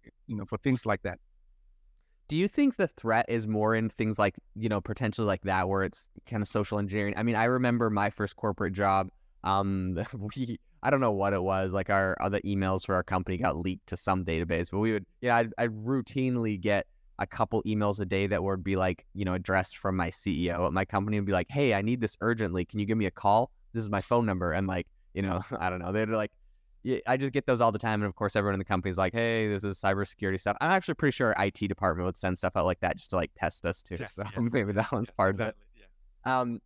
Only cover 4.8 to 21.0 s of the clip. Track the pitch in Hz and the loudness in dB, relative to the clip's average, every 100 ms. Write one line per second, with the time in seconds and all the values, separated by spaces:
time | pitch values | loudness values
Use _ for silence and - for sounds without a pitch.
4.8 | - 110 110 - 107 95 98 95 92 98 | -2 -4 -2 0 0 0 0 0 2 0
5.8 | 92 - - - - 110 104 107 101 104 | 0 -4 -20 -20 -8 -4 -2 -2 0 -2
6.8 | 101 104 101 101 117 110 117 127 123 120 | -2 -2 -2 0 0 2 2 2 2 2
7.8 | 113 104 101 - 104 - 107 95 98 98 | 2 2 0 0 -6 -2 -4 -2 -2 2
8.8 | 98 95 95 _ _ _ 92 95 98 95 | 2 4 0 _ _ _ 0 0 2 0
9.8 | 92 87 107 120 104 135 120 117 _ - | -2 -4 -4 -6 -10 -8 -8 -8 _ -6
10.8 | 127 139 123 101 98 98 92 95 95 98 | 0 2 2 2 2 2 2 0 0 0
11.8 | 95 98 95 - 101 101 - 98 95 95 | 2 2 2 0 0 0 0 0 2 0
12.8 | - 92 - 92 92 90 - 73 90 92 | 0 -2 0 -2 -2 -2 -2 -2 -4 -6
13.8 | - 95 - 95 85 82 82 85 87 98 | -8 -8 -2 -2 0 -2 0 -2 -2 -2
14.8 | 110 104 92 - 123 117 113 - 120 107 | 0 0 -4 -6 2 2 2 0 -4 -2
15.8 | 110 135 - 139 131 123 110 101 101 101 | -2 -2 -2 -2 0 0 -2 0 2 0
16.8 | - _ _ - 98 - 110 113 - 107 | 0 _ _ -8 -6 -2 0 0 0 0
17.8 | 104 101 95 98 98 95 98 95 92 95 | 0 0 -2 0 2 0 0 -2 0 0
18.8 | 92 90 - 98 95 92 92 95 92 - | 0 -2 -8 -6 -2 -2 0 0 0 -4
19.8 | 98 92 85 - 101 78 85 85 90 90 | -2 0 -2 -4 -4 0 0 0 0 0
20.8 | 98 104 | -2 -2